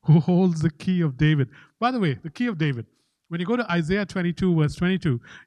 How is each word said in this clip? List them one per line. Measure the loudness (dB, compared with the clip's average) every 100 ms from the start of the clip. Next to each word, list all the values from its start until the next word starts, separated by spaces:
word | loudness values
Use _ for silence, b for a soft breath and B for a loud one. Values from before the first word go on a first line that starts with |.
who | 4 4
holds | 6 2 2 2
the | -2
key | -4 -4 -2
of | -2 2
David." | 2 2 -2 B B _
By | -4
the | 0
way, | -2
the | -4 -10
key | -6 -4
of | -2
David. | -2 -4 -10 _ _ _ _
When | -8
you | -4
go | -4
to | -2
Isaiah | -2 0 -2 -2
twenty-two, | -4 -4 0 0 2
verse | 0
twenty-two, | 0 -2 0 -2 -4 B B